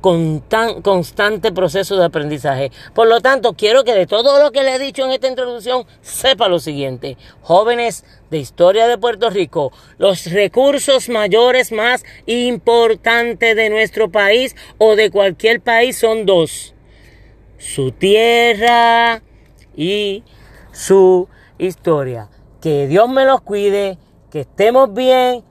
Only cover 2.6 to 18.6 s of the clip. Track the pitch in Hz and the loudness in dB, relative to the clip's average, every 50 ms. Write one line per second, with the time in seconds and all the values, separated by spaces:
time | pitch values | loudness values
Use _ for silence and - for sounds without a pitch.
2.6 | 139 131 - - - - _ - 233 226 233 233 - 262 269 262 - 233 175 - | -4 -8 -8 -16 -20 -8 _ 2 2 4 2 2 2 0 0 2 0 -4 -4 -2
3.6 | 208 208 226 269 254 226 233 196 175 - 202 214 233 277 277 285 294 294 220 277 | 0 2 2 2 2 2 0 0 0 0 -2 0 2 2 4 4 2 2 0 -2
4.6 | 269 269 262 254 277 277 - 269 262 262 262 262 262 262 254 254 254 247 240 240 | -2 -2 -2 -4 -6 -8 -6 -6 -4 -4 -4 -4 -4 -4 -4 -4 -8 -8 -8 -10
5.6 | 185 247 254 254 226 _ _ _ _ - - - - 262 269 180 240 196 175 165 | -6 -4 -4 -4 -6 _ _ _ _ -16 -12 -2 0 -2 0 2 0 0 0 -2
6.6 | - 160 147 139 139 135 131 123 - 139 127 _ - - - _ - - - - | -4 -6 -8 -6 -6 -8 -8 -10 -12 -14 -14 _ -20 -20 -20 _ -2 2 2 2
7.6 | 220 226 240 240 240 233 175 - _ _ - _ _ _ 156 160 131 - _ - | 4 2 0 -2 -4 -6 -6 -10 _ _ -20 _ _ _ -8 -8 -8 -10 _ 2
8.6 | 175 180 196 220 226 240 240 208 208 240 220 190 226 226 185 202 175 135 - 165 | 2 4 4 4 2 2 0 0 -2 -4 -2 -2 -4 -2 -2 -2 -6 -4 -4 -4
9.6 | 143 127 _ - _ - - _ - 196 185 170 - 170 170 208 202 180 - 233 | -4 -4 _ -14 _ -20 -6 _ 0 0 0 -2 -6 -4 -2 -2 -2 0 0 2
10.6 | 269 277 285 269 - - 269 254 - 233 240 214 208 196 180 226 240 247 254 262 | 2 2 0 0 -2 -2 -2 -2 -2 -4 -4 -4 -2 0 2 2 2 2 2 0
11.6 | 247 - 226 214 220 240 247 - - - - - _ - 226 240 240 247 240 185 | -2 -4 -6 -4 -2 -2 -2 -4 -6 -14 -20 -16 _ -6 -4 -2 -2 -4 -4 -2
12.6 | _ 233 233 240 233 226 226 220 - 233 233 233 233 240 226 - 233 226 220 214 | _ 2 2 2 2 2 0 -2 -2 -2 0 0 -2 -4 -4 -2 0 0 0 0
13.6 | 226 214 214 220 220 - - 202 220 180 165 214 202 196 214 247 262 262 - - | 0 -2 0 -2 -2 -2 -2 -4 -4 -2 0 0 2 2 2 2 0 -4 -8 -16
14.6 | - - - - 214 220 214 208 220 196 165 202 196 196 165 - - 220 233 233 | -20 -20 -2 2 2 4 4 4 2 2 2 0 0 0 -2 0 0 0 0 0
15.6 | _ 240 233 226 240 262 254 - - 220 220 226 214 185 190 170 160 143 - - | _ 0 2 2 2 0 0 -2 -2 0 0 0 0 2 2 2 2 -2 -6 -14
16.6 | - - _ _ _ _ _ _ _ - _ _ - _ _ _ _ - - - | -16 -18 _ _ _ _ _ _ _ -20 _ _ -20 _ _ _ _ -20 -20 -20
17.6 | - - - - 135 127 123 - - 190 202 214 226 233 233 240 233 240 226 196 | -18 -12 -8 -6 -6 -6 -4 -2 2 2 4 4 4 2 2 2 2 2 0 2